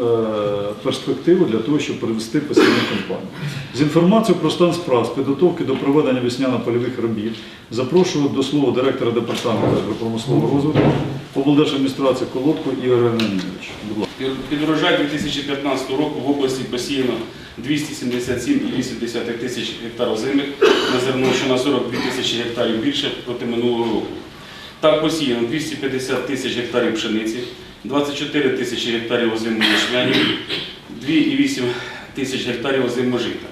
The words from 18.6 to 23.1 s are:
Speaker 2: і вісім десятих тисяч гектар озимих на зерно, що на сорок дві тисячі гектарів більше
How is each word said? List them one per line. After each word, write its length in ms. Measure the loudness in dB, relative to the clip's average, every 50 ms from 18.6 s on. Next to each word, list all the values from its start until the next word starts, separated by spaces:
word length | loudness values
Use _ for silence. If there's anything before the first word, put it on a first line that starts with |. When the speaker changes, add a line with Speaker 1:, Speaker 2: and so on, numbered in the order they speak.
| 0 0 -2
Speaker 2:
і 60 | -2
вісім 180 | -2 -4 -4 -6
десятих 360 | -6 -4 -4 -4 -4 -4 -6 -6
тисяч 340 | -6 -6 -4 -4 -6 -6 -8 -8 -10
гектар 260 | -10 -4 -2 -2 0
озимих 360 | 0 0 -2 0 0 0 0 -2 0 4 4 6 6 4 2 2 0
на 60 | 0
зерно, 280 | 0 0 0 0 2 2 2 0
що 140 | 2 2 2
на 40 | 2
сорок 340 | 2 2 2 2 0 -2
дві 60 | -2 -2 -2 -2
тисячі 280 | -2 -2 -2 -2 -2 -2
гектарів 460 | -4 -4 -2 -2 0 0 0 0 0
більше 280 | 0 0 0 -2 -4